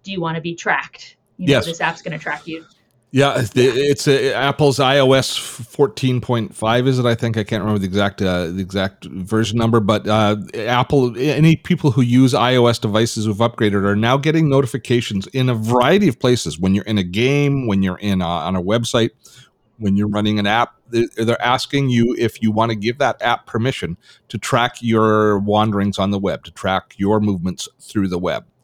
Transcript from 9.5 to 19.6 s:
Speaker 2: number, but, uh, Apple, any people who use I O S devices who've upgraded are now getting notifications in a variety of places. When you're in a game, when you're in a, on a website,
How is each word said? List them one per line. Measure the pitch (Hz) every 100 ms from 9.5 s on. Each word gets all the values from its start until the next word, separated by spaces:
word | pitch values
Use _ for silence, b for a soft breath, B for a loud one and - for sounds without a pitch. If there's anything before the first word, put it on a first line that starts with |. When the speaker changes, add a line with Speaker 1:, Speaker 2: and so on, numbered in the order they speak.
| 113
Speaker 2:
number, | 113 113
but, | 98 107 98
uh, | 107 104 107 95
Apple, | - 110 123 123 147 123 117
any | 143 135 160 156
people | - 170 147
who | 139
use | 120 123 131
I | 123 120 127
O | 120
S | 113
devices | 110 107 117 113
who've | 107 101
upgraded | 117 - 107 101 98
are | 101
now | 117 139
getting | 151 160 156
notifications | 135 131 131 - 123 - 101 -
in | 131 123
a |
variety | 117 110 123 127 196 196
of | 120
places. | 127 120 82 78
When | 92
you're | 98
in | 101 107
a |
game, | 87 95 127 143 143 139 120
when | 98
you're | 95 92
in | 104 95
a, | 85
on | 87 78 92
a |
website, | 90 117 117 123 117 _ B B B _